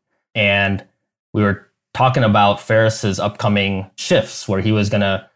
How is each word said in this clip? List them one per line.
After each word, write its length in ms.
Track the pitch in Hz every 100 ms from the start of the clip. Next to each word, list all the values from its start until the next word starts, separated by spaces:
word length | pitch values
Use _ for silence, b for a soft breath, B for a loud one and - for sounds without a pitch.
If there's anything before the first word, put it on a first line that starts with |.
| _ _ _ 113
and 500 | 101 101 98 95 - _ _ _ _
we 100 | 107
were 300 | 104 95 _ _ _
talking 320 | - 127 131 110
about 340 | 107 101 101
Ferris's 580 | - 113 110 - 104 95
upcoming 720 | 101 - 107 101 98 95 98 -
shifts 500 | - 170 - - -
where 140 | 98
he 140 | 107
was 160 | 107 104
gonna 400 | 104 98 95 -